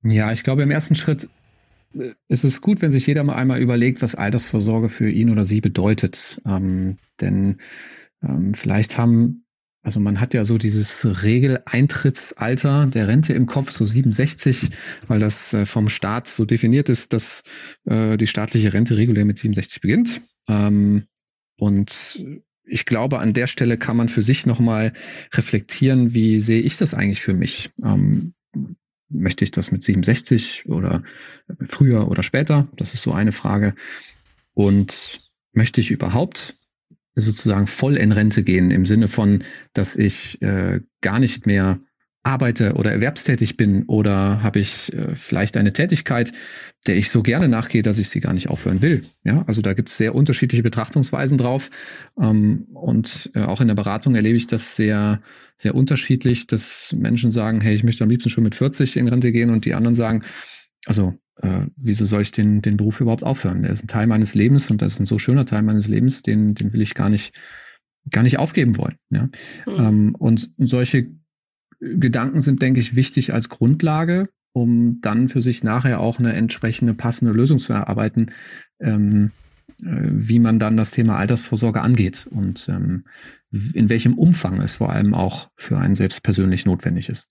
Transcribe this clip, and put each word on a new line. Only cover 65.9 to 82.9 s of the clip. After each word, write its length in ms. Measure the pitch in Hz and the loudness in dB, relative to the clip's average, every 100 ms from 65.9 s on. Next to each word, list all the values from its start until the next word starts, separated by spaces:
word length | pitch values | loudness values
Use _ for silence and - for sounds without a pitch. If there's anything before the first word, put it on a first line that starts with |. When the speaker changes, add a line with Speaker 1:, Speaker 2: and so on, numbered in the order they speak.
| 104 123 135 | 2 2 0
Speaker 1:
den, 320 | - 107 107 104 | 0 2 2 0
den 180 | 104 | -2
will 80 | 113 | 0
ich 120 | 104 | -2
gar 140 | - 101 | -2 0
nicht, 260 | 104 - - - - - - _ _ - | 0 -2 -16 -20 -20 -20 -20 _ _ -4
gar 120 | - | 2
nicht 140 | 123 131 | 4 2
aufgeben 380 | 151 - 123 104 | 0 0 2 2
wollen“, 220 | - - _ | -2 -6 _
ja. 180 | - 127 - - - - | -2 -2 -6 -20 -16 -10
Speaker 2:
Mhm. 140 | 196 | 0
Speaker 1:
Ähm, 360 | 110 107 104 - | 2 4 2 0
und 300 | 147 113 - _ | 0 0 -2 _
solche 500 | 131 127 123 135 123 - _ _ _ _ _ _ | 0 0 0 0 -2 -10 _ _ _ _ _ _
Gedanken 640 | - - 127 117 123 147 | -6 0 0 0 -2 0
sind, 220 | 143 131 | 0 2
denke 160 | 131 127 | 2 2
ich, 160 | 113 120 | 0 0
wichtig 400 | 131 - 127 117 | 0 0 -2 -2
als 140 | 110 | -4
Grundlage, 800 | - 117 151 165 156 165 175 196 _ _ | -2 0 2 0 0 0 0 -2 _ _
um 480 | - 120 117 117 117 | -2 2 2 2 0
dann 260 | 107 107 131 | -2 0 0
für 140 | 135 | 0
sich 200 | 120 120 | 0 -2
nachher 360 | 120 113 131 107 | -2 0 0 0
auch 180 | 98 117 | -2 0
eine 160 | 120 | -2
entsprechende 600 | 101 113 - 113 113 117 110 | 0 -2 -2 -4 -2 -2 -2
passende 360 | 120 117 120 | -4 0 0
Lösung 280 | 110 131 147 | 2 4 2
zu 120 | - | 0
erarbeiten, 600 | 110 101 101 107 - 113 - - - - _ | -4 -2 -2 -2 0 -4 -6 -20 -20 -20 _
ähm, 500 | 156 107 104 104 104 - - _ _ _ | -2 0 2 2 2 -2 -20 _ _ _
äh, 60 | 175 | -6
wie 540 | 165 101 104 110 117 | -2 0 0 2 4
man 180 | 117 113 | 4 4
dann 180 | 107 110 | 2 2
das 140 | 110 | 0
Thema 280 | - 113 104 | 2 2 2
Altersvorsorge 640 | 101 120 - 107 117 107 | 0 0 0 0 0 0
angeht 440 | - 123 92 - - | 2 2 2 -2 -8
und, 360 | - 98 92 - | -4 -4 -4 -6
ähm, 360 | 92 95 | -4 -2